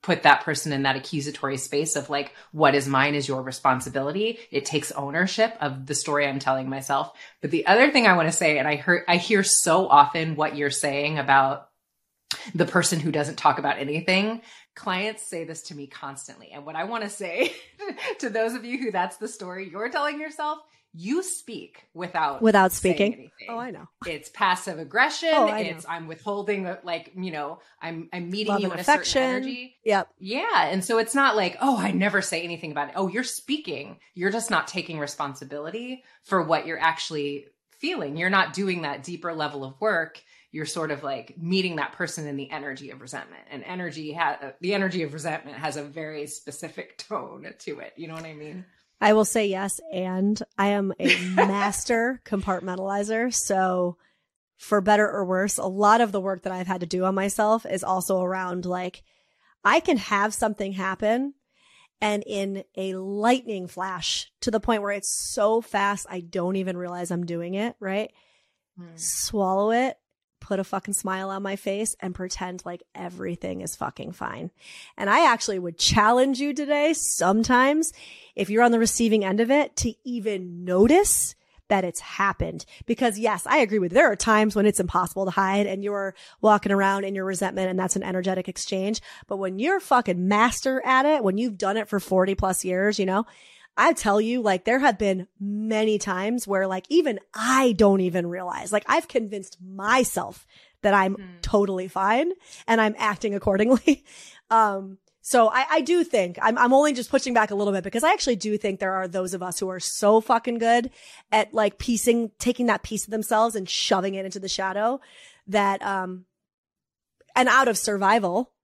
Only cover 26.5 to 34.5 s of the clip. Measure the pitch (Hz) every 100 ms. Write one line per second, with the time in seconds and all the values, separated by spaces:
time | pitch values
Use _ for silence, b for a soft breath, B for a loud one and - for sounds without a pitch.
26.5 | 202 185 190 180 170 165 185 185 156 147
27.5 | 170 b b 165 165 165 180 175 196 208
28.5 | 202 190 175 180 294 - 269 262 254 262
29.5 | 247 254 _ 220 196 175 _ 190 240 427
30.5 | 427 151 190 185 226 226 277 277 214 180
31.5 | - 269 240 190 180 202 196 - 165 170
32.5 | 165 165 147 143 - 190 196 - - -
33.5 | 302 302 135 143 - b - 190 214 220